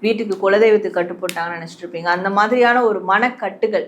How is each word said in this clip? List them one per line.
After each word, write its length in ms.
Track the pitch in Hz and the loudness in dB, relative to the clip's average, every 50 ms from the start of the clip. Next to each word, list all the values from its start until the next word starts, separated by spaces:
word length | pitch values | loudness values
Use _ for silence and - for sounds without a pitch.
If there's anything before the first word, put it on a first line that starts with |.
வீட்டுக்கு 360 | - 220 226 214 233 214 190 | -2 -2 0 0 -2 -4 -4
குலதெய்வத்துக்கு 540 | 185 196 190 196 208 226 226 214 208 202 185 | -2 0 2 4 6 6 6 4 4 2 0
கட்டு 240 | - 180 175 175 180 | -2 -2 -4 -4 -6
போட்டாங்கன்னு 440 | 170 185 180 180 170 170 170 175 170 | -8 -8 -8 -6 -4 -6 -6 -6 -10
நினைச்சிட்டு 260 | 165 165 - - - | -12 -14 -16 -14 -16
இருப்பீங்க. 200 | 175 - 165 170 | -12 -12 -8 -2
அந்த 260 | 175 175 180 185 196 | -2 -2 0 0 -2
மாதிரியான 520 | 196 202 208 214 247 254 240 240 240 247 247 | 2 2 2 2 4 2 4 4 4 2 2
ஒரு 180 | 220 208 190 | 2 0 -2
மனக்கட்டுகள், 840 | 180 180 190 208 233 254 247 - - 196 190 - - 214 208 180 160 | -2 0 2 2 2 0 -2 -4 -8 -8 -6 -2 -2 0 0 -2 -4